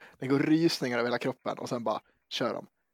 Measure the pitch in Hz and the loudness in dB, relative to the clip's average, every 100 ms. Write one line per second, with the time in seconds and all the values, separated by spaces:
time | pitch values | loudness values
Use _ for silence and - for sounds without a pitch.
0 | - - 131 139 151 160 165 - 131 120 | -20 -6 0 2 4 4 4 2 -2 0
1 | 120 120 131 - - - - 123 110 107 | 0 0 -2 -4 -6 -6 -6 -4 -2 -4
2 | _ _ - - 120 - - _ _ | _ _ -10 -4 -2 -4 -10 _ _